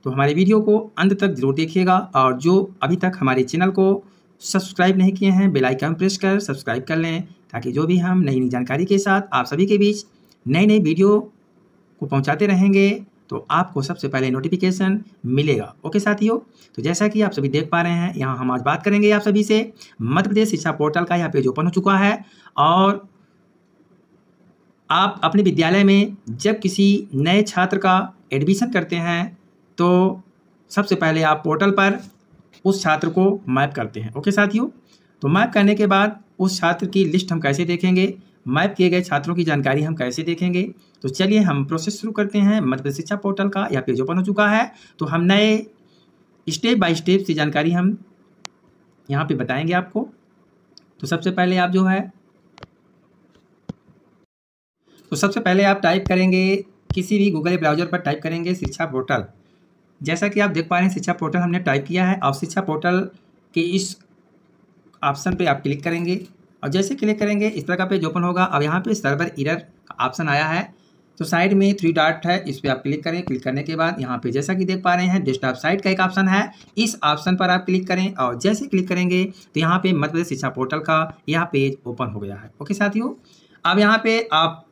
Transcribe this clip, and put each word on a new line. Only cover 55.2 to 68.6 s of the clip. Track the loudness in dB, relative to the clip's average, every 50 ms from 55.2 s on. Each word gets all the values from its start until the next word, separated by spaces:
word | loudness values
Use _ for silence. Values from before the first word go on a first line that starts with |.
| -2 -2 -2 -2
पहले | 0 0 2 4 4
आप | 2 2 2
टाइप | 2 0 0 0 0 0
करेंगे, | 0 2 2 2 2 2 2 2 0 -2 -4 -10 _ _ _ _ -6
किसी | -6 -2 0 2 2
भी | 2 2
Google | 2 0 0 0 -2 0
ब्राउज़र | 0 0 0 0 -2
पर | -2 -4 -4
टाइप | -2 -4 -4 -4
करेंगे | -4 -6 -6 -4 -4 -4 -4
शिक्षा | -4 -4 -8 -6 -6 -8
पोर्टल। | -4 -4 -6 -2 -2 -2 -4 -4 -8 _ _ _ _ _ _ _ _ _ _ _ _ _ _
जैसा | -4 -4 -2 -2 -2 -2
कि | 0 0
आप | 0 0
देख | 0 -4 -4 -2
पा | 0 2
रहे | 2 0
हैं, | 0
शिक्षा | -2 -4 -4
पोर्टल | -4 -4 -4 -4 -2 -2
हमने | -2 -2 -2 -2
टाइप | -2 0 -2 -2 -2 -2
किया | -2 0 0
है। | 0 0 0
अब | -2 -2 -2
शिक्षा | -2 -8 -6 -4 -6
पोर्टल | -4 -4 -6 -2 -2 0 0 0 -2 -4 -12 -20 _ _ _ _ _ _ _
के | -2
इस | -2 0 -2 -2 -4 -4 -12 _ _ _ _ _ _ _ _ _ _ _ _ _ _ _ _ _ _ _ _ _
ऑप्शन | -4 -4 -4 -2 -4 -4 -2
पे | -2 0
आप | 0 0 -2
क्लिक | -2 -6 -6 -4 -4
करेंगे | -6 -4 -4 -2 -4 -4 -4 -6 -12 _ _ _ _ _ _
और | -8 -4
जैसे | -2 -2 -2 -2 -4
क्लिक | -4 -2 -2 -2 -2
करेंगे, | -2 -2 -2 -2 -2 -2
इस | -4 -6 -6
तरह | -4 -4
का | -2 -2
पेज | -2 -2 -2 -2
ओपन | -2 -2 -2
होगा। | -2 0 0 0 0
अब | 0 0 0